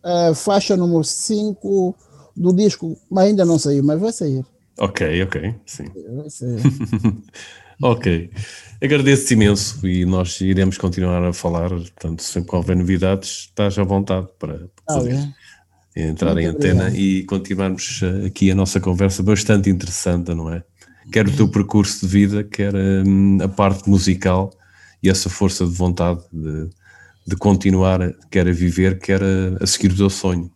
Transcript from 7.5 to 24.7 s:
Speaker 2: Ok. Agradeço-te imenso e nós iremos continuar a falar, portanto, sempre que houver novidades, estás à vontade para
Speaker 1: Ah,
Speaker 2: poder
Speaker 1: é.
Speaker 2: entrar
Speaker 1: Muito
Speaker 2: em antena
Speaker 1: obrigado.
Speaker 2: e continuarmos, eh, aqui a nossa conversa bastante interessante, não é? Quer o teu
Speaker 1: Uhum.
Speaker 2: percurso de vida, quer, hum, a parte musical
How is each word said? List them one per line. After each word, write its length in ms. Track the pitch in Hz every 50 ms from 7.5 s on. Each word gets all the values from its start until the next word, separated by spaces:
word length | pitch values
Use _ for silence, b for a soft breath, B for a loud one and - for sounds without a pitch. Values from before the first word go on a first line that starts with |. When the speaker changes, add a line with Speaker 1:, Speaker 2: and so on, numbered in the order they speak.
| B B B B B B 135
Speaker 2:
Ok. 460 | 131 113 117 - 95 85 82 82 90 B B 104 B B B B B B B
Agradeço-te 540 | - 135 147 143 135 135 139 135 139 - 127
imenso 540 | 110 107 104 104 101 101 - - - -
e 180 | 95 90 90 90
nós 340 | 90 95 92 90 90 - -
iremos 380 | 92 95 95 95 95 95 95
continuar 460 | - - 92 90 - 90 90 90 87 87
a 100 | 90 87
falar, 360 | - - 87 85 85 85 90
portanto, 500 | 92 87 85 87 _ _ - 85 82 82
sempre 300 | - - - 92 85 85
que 40 | -
houver 200 | 90 82 87 92
novidades, 680 | 92 90 87 95 90 92 95 98 98 95 - - - - _
estás 260 | _ - 104 101 98 104
à 40 | 101
vontade 440 | 92 98 98 101 98 95 92 95 95 _
para 300 | _ - 73 76 80 80 87 _ _ _
Speaker 1:
Ah, 60 | - 151
Speaker 2:
poder 400 | 139 123 120 127 139 143 143 135 b b b b b b b _ _ _ _ _
Speaker 1:
é. 80 | - 80
Speaker 2:
entrar 260 | 80 78 80 87 82 80
Speaker 1:
Muito 80 | 82 82
Speaker 2:
em 20 | 82
antena 340 | 82 143 147 92 90 92 92
Speaker 1:
obrigado. 120 | 92 - 98
Speaker 2:
e 220 | 98 98 95 92 92
continuarmos, 800 | - 101 95 95 - 98 92 98 95 92 90 - - - - 98
eh, 240 | 90 92 98 101
aqui 240 | 98 - - 98 95
a 40 | 92
nossa 240 | 98 95 92 - 98
conversa 440 | 92 95 90 87 98 95 95 - 92
bastante 440 | 98 107 101 - - 107 101 98 101
interessante, 600 | 95 90 - 87 90 - - 92 87 87 87 85 85
não 180 | 82 80 80 82
é? 100 | 85 - _ _ b b b b b b b
Quer 160 | - 220 214
o 80 | 190 135
teu 100 | - 110
Speaker 1:
Uhum. 40 | 98
Speaker 2:
percurso 500 | - 104 101 - - 107 98 - - - -
de 60 | 92
vida, 320 | 95 101 101 98 104 104 104
quer, 280 | 104 - - 101 101 101
hum, 640 | 98 95 98 98 95 95 98 98 98 98 98 98 95
a 60 | 90
parte 420 | 95 95 - 101 98 95 98 - 101
musical 640 | 101 95 90 95 90 90 - 92 90 90 98 95 b b b b